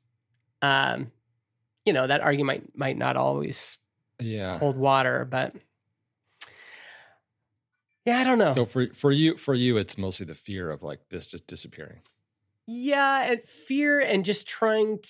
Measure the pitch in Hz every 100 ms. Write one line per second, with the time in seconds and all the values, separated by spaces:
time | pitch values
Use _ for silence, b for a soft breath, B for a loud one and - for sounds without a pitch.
0 | _ _ _ _ _ - 139 139 135 123
1 | 127 - _ _ _ _ _ _ - 151
2 | 131 143 - 143 139 135 - - 135 131
3 | 131 131 135 139 147 - - - _ _
4 | _ - 117 110 95 90 147 131 135 135
5 | 131 127 127 131 131 - _ _ _ _
6 | _ _ _ B B B B B B B
7 | B B B _ _ _ _ _ _ _
8 | - 240 254 247 180 131 117 131 123 -
9 | 143 139 160 160 - 131 123 113 95 -
10 | 95 92 87 78 - 95 85 73 80 71
11 | _ 90 76 85 - - 76 - 76 -
12 | - _ _ _ _ _ - 233 262 277
13 | 277 269 240 240 - - - 269 294 285
14 | 269 196 185 202 - - 226 220 214 214
15 | -